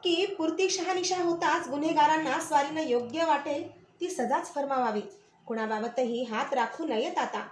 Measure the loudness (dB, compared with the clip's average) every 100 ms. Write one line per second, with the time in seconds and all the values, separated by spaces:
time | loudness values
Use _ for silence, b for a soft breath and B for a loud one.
0 | 0 0 0 0 -2 2 0 0 -2 -2
1 | 0 0 0 2 2 0 0 -2 0 4
2 | 6 4 2 -2 2 2 2 -2 0 0
3 | 0 0 2 2 2 -4 -4 -14 -20 _
4 | -6 -2 0 0 -2 -4 -2 0 0 0
5 | -4 B B _ -8 -4 -2 -2 -2 0
6 | 0 0 -2 -2 -2 0 0 -2 -2 0
7 | 0 -2 -2 -4 -8